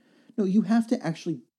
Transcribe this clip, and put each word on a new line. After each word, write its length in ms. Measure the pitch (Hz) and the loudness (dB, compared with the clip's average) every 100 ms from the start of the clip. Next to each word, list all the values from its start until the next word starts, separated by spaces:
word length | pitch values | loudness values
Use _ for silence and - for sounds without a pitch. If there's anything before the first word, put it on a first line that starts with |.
| _ _ _ - | _ _ _ -2
No, 80 | 190 | 2
you 160 | 202 | 2
have 260 | 175 233 226 | 2 2 2
to 180 | 247 160 | -2 -2
actually 360 | 156 175 139 - | -6 -6 -8 -10